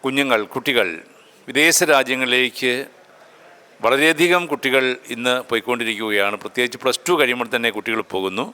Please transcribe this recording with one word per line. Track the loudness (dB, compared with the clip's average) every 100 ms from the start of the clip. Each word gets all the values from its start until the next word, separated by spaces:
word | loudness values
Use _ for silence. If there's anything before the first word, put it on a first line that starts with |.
കുഞ്ഞുങ്ങൾ, | -2 -2 0 0 0 -4
കുട്ടികൾ | 0 0 0 -4 -14 -20 -20 _ -4
വിദേശ | 2 4 4 4
രാജ്യങ്ങളിലേക്ക് | 4 2 -2 0 0 0 -2 -2 -2 -6 -18 -20 -20 -20 -20 -20 -20 _ _
വളരെയധികം | 0 4 4 4 4 2 0
കുട്ടികൾ | -4 0 2 2 -4 -10
ഇന്ന് | -4 -2 -2 -2
പോയിക്കൊണ്ടിരിക്കുകയാണ്. | -4 -2 -4 -2 -4 -2 0 0 -2
പ്രത്യേകിച്ച് | -8 -4 -4 -2
പ്ലസ് | -4 -2 -2
ടു | 2
കഴിയുമ്പോൾ | 2 0 -2 -2
തന്നെ | -2 -2
കുട്ടികൾ | -4 -4 -4
പോകുന്നു. | -4 -4 -4 -8